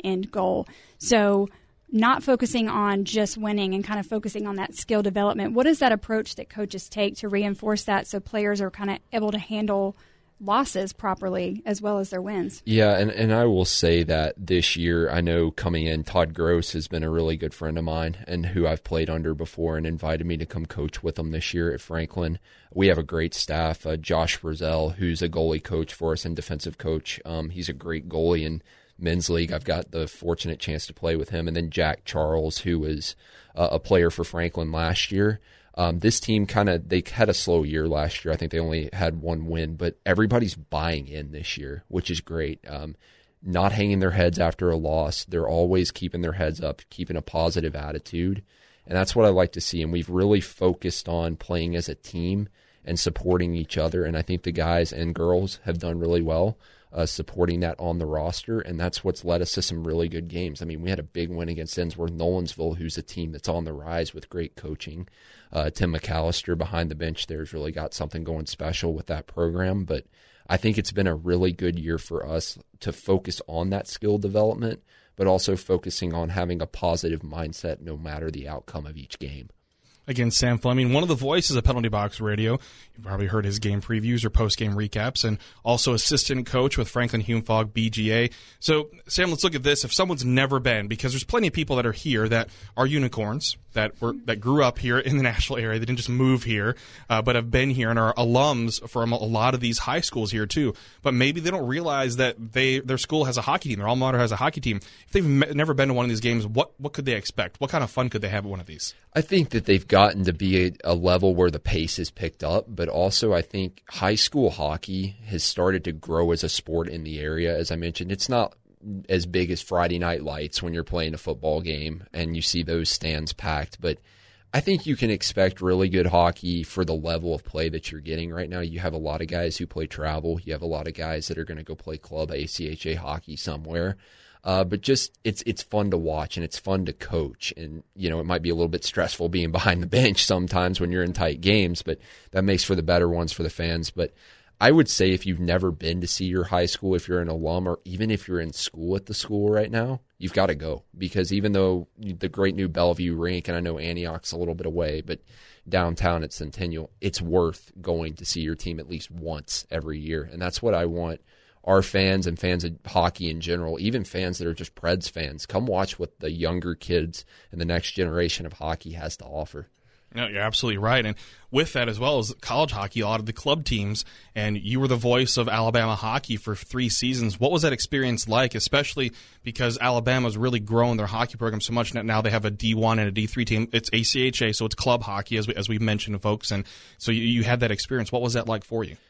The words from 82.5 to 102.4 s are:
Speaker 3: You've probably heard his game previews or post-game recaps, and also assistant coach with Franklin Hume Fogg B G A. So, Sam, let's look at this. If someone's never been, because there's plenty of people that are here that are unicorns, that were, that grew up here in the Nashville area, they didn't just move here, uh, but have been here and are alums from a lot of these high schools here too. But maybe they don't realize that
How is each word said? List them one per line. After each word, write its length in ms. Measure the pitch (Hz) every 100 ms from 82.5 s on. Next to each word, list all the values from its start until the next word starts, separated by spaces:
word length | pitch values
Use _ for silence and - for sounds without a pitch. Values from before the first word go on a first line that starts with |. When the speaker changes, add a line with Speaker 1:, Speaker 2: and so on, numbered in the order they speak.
| 131 - - -
Speaker 3:
You've 100 | -
probably 220 | 95 98 101
heard 180 | 110
his 140 | 101 101
game 240 | 107 101
previews 420 | - 113 113 120
or 60 | 113
post-game 440 | - 107 - 107
recaps, 500 | 101 104 107 117 -
and 160 | 113 104 - -
also 320 | 113 120 127 117
assistant 500 | - 143 - 131 120
coach 320 | 127 127 -
with 100 | 117
Franklin 340 | 123 120 113
Hume 200 | 107 113
Fogg 320 | 107 110 107
B 160 | 110 113
G 240 | 110 107
A. 160 | 113 120 - - -
So, 320 | - 151 151 - -
Sam, 240 | - 185
let's 120 | 156
look 120 | 185 147
at 80 |
this. 200 | 139 147
If 80 | 127
someone's 320 | - 185 147
never 360 | 123 127 135 135
been, 280 | 123 110 104
because 240 | 110 131
there's 120 | 131
plenty 240 | - 240 190
of 60 |
people 220 | 165 147 127
that 100 | 117
are 40 |
here 380 | 101 156 117 110
that 200 | 113 113 - - -
are 80 | 135
unicorns, 720 | 151 127 113 104 143 - - -
that 260 | 113 107 -
were, 120 | 117 - -
that 140 | 107
grew 240 | 113 147
up 160 | 127 -
here 180 | 127 123
in 200 | 127 143
the 60 |
Nashville 340 | 127 107 - 120
area, 220 | 113 110
they 60 | 117
didn't 120 | 123
just 120 | 113
move 340 | 123 131 127
here, 320 | 120 107 104 123 - - -
uh, 120 | 110
but 140 | 117 117
have 160 | 117
been 180 | 127 135
here 200 | 127 117
and 100 | 117
are 140 | 113
alums 720 | 117 120 123 147 123 117 - 113
from 220 | 120 117
a 120 | 117
lot 300 | 110 113 123
of 60 | 127
these 200 | 120 113
high 220 | - 156
schools 300 | - 123 104
here 140 | 110 104
too. 280 | - 135 - - -
But 120 | 143
maybe 260 | 127 131 165
they 120 | 165
don't 160 | 185 123
realize 500 | 143 170 139 131 123
that 360 | 127 113